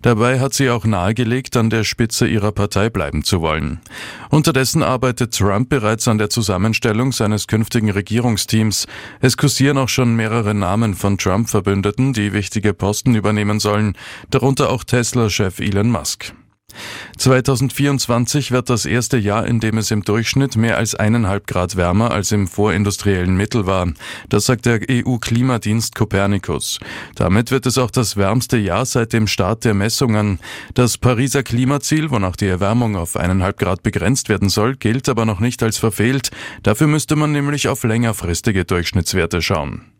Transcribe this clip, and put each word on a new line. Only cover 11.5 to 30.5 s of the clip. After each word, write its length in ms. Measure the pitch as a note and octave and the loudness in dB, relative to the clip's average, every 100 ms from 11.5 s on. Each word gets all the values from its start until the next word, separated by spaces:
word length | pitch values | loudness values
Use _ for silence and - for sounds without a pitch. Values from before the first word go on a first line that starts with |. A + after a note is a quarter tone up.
| A2 F#2+ G2+ G2+ G2+ C3 | 0 0 0 0 0 0
die 220 | C3 G#2 | 0 0
wichtige 400 | G2+ G2 A2 G#2 | -2 -2 -2 -2
Posten 420 | G2 G2 G#2 C3 A2+ | 0 -2 0 2 2
übernehmen 460 | G2+ G#2+ G2+ G#2+ | 2 0 0 0
sollen, 320 | G#2 G#2 G#2+ F#2 - - - | 0 0 0 -4 -12 -18 -2
darunter 380 | C3+ C3 C#3 C#3+ | 0 2 2 0
auch 140 | B2+ | -2
Tesla-Chef 760 | - B2+ A#2 B2+ A2 - F#2+ - | 0 0 0 0 0 0 -2 -2
Elon 300 | G#2+ G2+ A2+ | -2 0 0
Musk. 420 | G#2 - - - - _ _ _ - - - - - | 0 -4 -8 -12 -16 _ _ _ -18 -16 -14 -16 -2
Zweitausendvierundzwanzig 1300 | C3 C3 B2+ B2+ C3+ - C#3+ C#3 - A#2+ A#2+ D3 C3+ | 4 4 4 0 0 0 0 0 0 0 0 -2 0
wird 180 | B2+ B2 | -2 0
das 160 | A#2+ - | -2 0
erste 320 | A2+ A#2+ B2+ | -2 0 0
Jahr, 300 | G2+ G2+ - | 2 0 0
in 140 | A#2 | 0
dem 160 | A2 A2 | 0 0
es 140 | G#2 | 0
im 120 | G#2+ | -2
Durchschnitt 540 | G2 G#2+ A2+ C3+ C3+ A2 | 0 0 0 0 0 2
mehr 180 | A#2 G#2 | 2 2
als 180 | G#2 | -2
eineinhalb 540 | - G#2 A#2 G2+ G2 - | 0 2 2 0 -2 -4
Grad 300 | F2+ F2+ F#2 | -2 -2 0
wärmer 340 | F2 F#2+ A#2 | 0 2 2
als 220 | - F#2+ | 0 0
im 160 | G#2 F#2+ | 0 0
vorindustriellen 880 | - G#2 F2+ G2+ G2 G#2 F#2+ F2+ F#2 | 0 0 2 0 0 0 0 2 0
Mittel 280 | G#2 A#2+ F#2 | 0 0 0
war. 280 | F#2+ F2 D#2 - - - | 0 0 -4 -12 -16 -2
Das 200 | A2 - | 0 2
sagt 180 | A#2 A#2+ | 0 2
der 240 | A2+ G2+ | 0 0
E-U-Klimadienst 1040 | B2 - B2 - A#2 C3 A#2+ G#2 A2 A2 - | 0 0 -2 0 0 2 0 0 -2 -2 -2
Copernicus. 840 | A#2 G2 G2+ G2+ - D2 - - - - - - | 0 2 2 0 -2 -6 -6 -10 -10 -14 -14 -2
Damit 340 | F#2 G2 A#2 | 2 2 2
wird 140 | C3+ B2+ | 0 0
es 120 | B2+ | 0
auch 140 | B2 | 0
das 260 | - A2+ G#2 | 0 -2 0
wärmste 400 | G2 A#2+ - A#2 | 0 0 0 0
Jahr 280 | G2 F#2 B2+ | 0 0 0
seit 280 | B2+ A2+ | -2 0
dem 140 | A#2 G#2 | 0 0
Start 360 | - F#2+ A2+ | 0 0 0
der 100 | A#2+ | 0
Messungen. 680 | G2+ G#2 - B2+ G#2+ G#2 F#2 - | 2 0 0 0 2 0 -2 -6